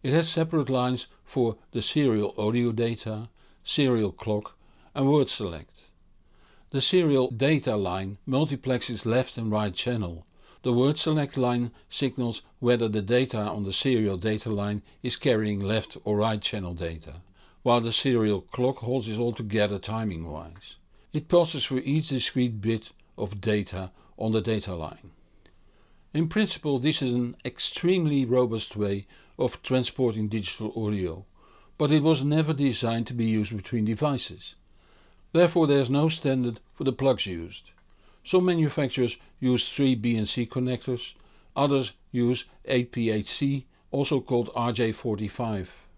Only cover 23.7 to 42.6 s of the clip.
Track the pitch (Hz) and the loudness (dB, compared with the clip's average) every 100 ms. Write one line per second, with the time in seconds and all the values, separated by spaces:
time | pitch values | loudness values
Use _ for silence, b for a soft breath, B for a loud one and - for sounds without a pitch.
23.7 | 92 92 b b - 113 110 101 110 98 | -8 -10 b b -6 -2 0 0 -4 -4
24.7 | 87 78 - 85 - b b b b b | -8 -10 -12 -20 -20 b b b b b
25.7 | b b b b 151 165 208 208 - 151 | b b b b -2 0 0 0 -2 0
26.7 | 135 139 160 131 120 120 - 123 - - | 0 2 0 0 0 -2 -6 -10 -4 -4
27.7 | - 175 190 160 143 123 127 123 110 - | 0 2 2 2 2 2 2 2 0 -6
28.7 | 107 101 98 - b b - 127 - - | -4 -2 -2 -6 b b -4 -4 -2 -2
29.7 | 127 120 - 127 110 107 110 95 - 110 | 0 0 0 0 0 -2 -2 -4 -6 -6
30.7 | 113 107 104 90 82 - b b b b | -4 -2 -2 -2 -6 -14 b b b b
31.7 | _ 147 151 151 160 143 151 151 143 139 | _ 2 4 4 2 2 2 2 2 0
32.7 | 113 113 113 113 120 113 110 104 110 95 | 2 0 0 -2 -2 0 2 0 -4 -4
33.7 | 120 107 110 151 131 - 80 - - _ | -2 0 0 0 0 -4 -8 -18 -20 _
34.7 | b b b b b - 160 175 170 156 | b b b b b -2 4 4 6 6
35.7 | 139 123 143 160 160 143 131 120 117 _ | 4 4 4 2 2 0 0 0 -4 _
36.7 | - 135 127 135 117 104 87 85 - - | -4 -2 2 2 2 -2 -6 -10 -14 -20
37.7 | _ _ b b b - 185 180 170 156 | _ _ b b b 2 2 4 2 2
38.7 | - 135 - 120 - b b 127 123 - | 2 -2 0 -2 -2 b b 0 2 0
39.7 | - 139 123 120 113 104 - 117 131 123 | 0 2 2 0 0 -2 -2 -4 -2 -2
40.7 | 123 - 123 - - b b b - 143 | -4 -4 -6 -6 -18 b b b 0 2
41.7 | 139 120 - _ 123 120 123 - b | 2 0 -8 _ 0 2 0 -4 b